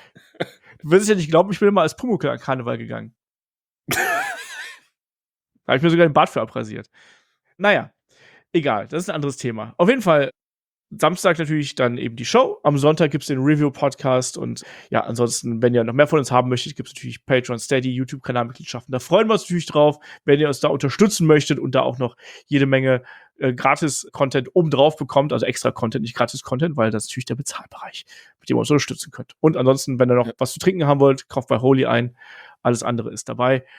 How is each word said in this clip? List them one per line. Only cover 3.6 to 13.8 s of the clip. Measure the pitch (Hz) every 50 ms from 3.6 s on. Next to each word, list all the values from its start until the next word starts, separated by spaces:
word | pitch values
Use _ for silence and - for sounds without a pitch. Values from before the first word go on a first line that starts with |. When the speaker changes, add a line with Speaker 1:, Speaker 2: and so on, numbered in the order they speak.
| _ _ _ _ _ -
Speaker 1:
<laughs> | - - - - 679 679 807 807 719 - - - - - 932 988 1017 1017 _ _ _ _ _ _ _ _ _ _ _ _ _ _ _ _ _
Da | - -
hab | 135
ich | 147
mir | 170
sogar | 165 170 170 165
den | 139
Bart | 151 156 -
für | - 135
abrasiert. | 110 110 - 123 117 107 107 113 110 - _ _ _ _ _ _ _ _ _ _ _ _ _ -
Naja, | 180 208 202 147 104 - _ _ _ _ _ _ _ _ _ _ _ _
egal, | - 180 151 143 117 104 98 110
das | - 160 180
ist | 190
ein | 180
anderes | 160 143 143 135 -
Thema. | - 127 113 110 107 113 - -
Auf | 175 180
jeden | 254 269
Fall, | 214 190 160 151 139 - - _ _ _ _ _ _ _ _ _ _ _
Samstag | - - - 151 180 180 - 190 170 151
natürlich | 165 147 156 156 147 135 -
dann | - 127 123 120 123
eben | 135 135 117
die | 113 120
Show. | - - 240 262 247 - - -
Am | - 147 139
Sonntag | 135 147 156 151 175 151
gibt's | 139 151 - -
den | 147 131
Review-Podcast | 131 143 151 147 147 143 139 -